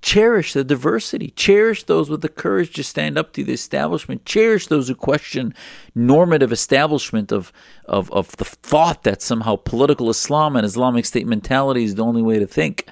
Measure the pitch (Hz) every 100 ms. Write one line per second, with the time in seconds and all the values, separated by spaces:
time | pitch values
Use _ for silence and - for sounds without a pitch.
0 | - 202 226 220 151 139 135 135 143 220
1 | - - - - - 202 226 208 - 165
2 | 147 156 151 - 175 196 165 - 139 -
3 | 151 147 156 - 139 123 - 139 156 165
4 | - 135 - 208 226 214 - 151 127 131
5 | - 143 - 139 120 - - - - 117
6 | 120 147 175 156 127 117 - 135 151 147
7 | - 110 101 107 87 _ - - - 101
8 | 92 98 92 - - - - 151 170 156
9 | 110 98 - 117 110 104 - 117 143 139
10 | 117 113 - 147 151 131 107 104 127 120
11 | - 120 107 110 - 131 139 127 110 98
12 | 113 117 113 107 101 - 73 - -